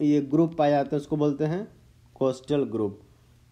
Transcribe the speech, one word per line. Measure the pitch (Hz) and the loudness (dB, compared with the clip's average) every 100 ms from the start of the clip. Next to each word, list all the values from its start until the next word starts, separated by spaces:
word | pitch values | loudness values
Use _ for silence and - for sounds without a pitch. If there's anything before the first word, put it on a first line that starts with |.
ये | 151 147 | 2 2
ग्रुव | 139 156 165 | 2 2 2
पाया | - 147 | 2 2
जाता | 147 139 147 | 2 0 -4
है, | |
उसको | 143 151 | -4 0
बोलते | 147 143 156 | 0 0 -2
हैं | 160 220 - - _ _ - | -4 -8 -16 -20 _ _ -2
कोस्टल | 135 127 - 147 | -2 -2 -2 -2
ग्रुव। | 123 110 104 95 - _ _ _ _ | -2 -2 -4 -6 -20 _ _ _ _